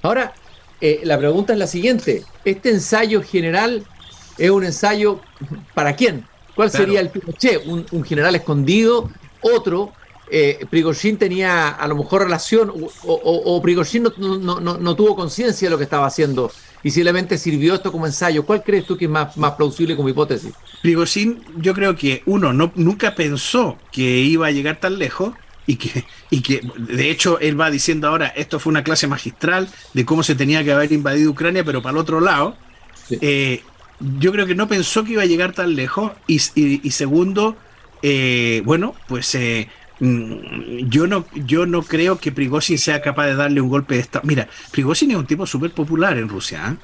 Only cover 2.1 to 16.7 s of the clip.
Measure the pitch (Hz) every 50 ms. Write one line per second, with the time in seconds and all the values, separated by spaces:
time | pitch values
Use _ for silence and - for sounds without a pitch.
2.1 | 127 - - - - - - 202 196 196 - 254 226 196 147 - - 220 226 220
3.1 | 220 208 - - - 185 165 165 165 190 214 233 247 220 202 - - - - -
4.1 | - - - - - - 156 180 196 196 185 180 156 - - 208 214 208 208 208
5.1 | 196 190 - - _ - 143 139 160 - - - - - 147 147 143 - 254 233
6.1 | 180 131 110 - _ - - - - - 214 214 202 220 202 190 202 202 180 170
7.1 | - 202 - 170 165 - - 254 220 156 - 151 170 170 165 - - 170 139 -
8.1 | 156 147 147 175 180 165 - - 151 143 139 135 180 214 226 220 240 240 226 -
9.1 | - - - - - _ - 220 240 226 226 196 170 180 202 208 - - - -
10.1 | - - - - - 156 151 143 139 - - - - 165 160 160 151 - - 208
11.1 | 214 202 220 190 180 185 190 185 180 170 160 147 147 - 147 147 151 147 143 -
12.1 | - 196 196 180 175 160 - - 220 226 226 202 190 170 156 160 - - - 170
13.1 | 165 160 - 160 170 170 - 180 175 175 175 175 175 175 165 - - 233 240 226
14.1 | 220 180 196 190 190 190 190 180 175 180 175 175 175 170 170 175 170 139 214 214
15.1 | 202 196 180 160 - - 240 240 208 - 196 180 165 147 143 135 - 147 143 135
16.1 | - - 156 143 135 127 127 113 - - - -